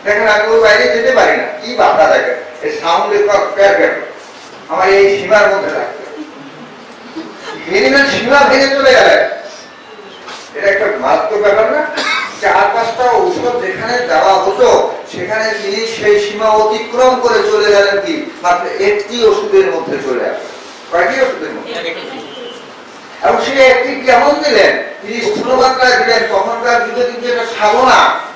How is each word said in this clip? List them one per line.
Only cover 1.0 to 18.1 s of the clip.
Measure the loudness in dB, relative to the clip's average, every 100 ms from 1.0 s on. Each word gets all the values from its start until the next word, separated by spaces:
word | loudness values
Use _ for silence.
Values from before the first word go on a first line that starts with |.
| 2
পারি | 2 2 0
না, |
কি | -4 -8 -10 0
বাধা | 2 4 4 4
দেখেন, | 0 -4 -8 -8
এই | -8 -6
সাউন্ড | -2 0 0
এর | 0 2
প্যার | 2 0 2 2 4
প্যার, | 0 -2 -10 -16 -20 -20 -20 -20 -8
আমার | -2 2
এই | 4 4 2
সীমার | 2 4 4 0
মধ্যে | -2
থাকতে। | -4 -6 -10 -14 -14 -16 -16 -20 -18 -20 -20 -20 -20 -16 -14 -14 -14 -14 -12 -4
হ্যানিম্যান | 0 2 2 2
সীমা | 0 2 2 4
ভেঙে | 2 2
চলে | 2 4
গেলেন। | 6 6 4 2 -4 -12 -18 -20 -20 -20 -20 -20 -20 -18 -18 -14 -4
এটা | 0
একটা | 0 0 -2
মারাত্মক | 0 0 0 0
ব্যাপার | 2 2 2
না? | 0 -2 -4 -4 -4 -6 -4
চার | 0 2 2 0
পাঁচটা | -2 0
ঔষধ | 2 2 2 0 -2 -2
যেখানে | -4 -6 -4 -4 0
দেওয়া | 2 2
হতো, | 2 0 2 4 4 0 -6 -12
সেখানে | -10 -6 -4 -2
তিনি | -4 -4 -4 -4
সেই | -2 2 2
সীমা | 2 -2 2
অতিক্রম | 4 2 0 -4 2 2 4
করে | 2 2
চলে | 2 2 4
গেলেন | 4 4 0
কি | -2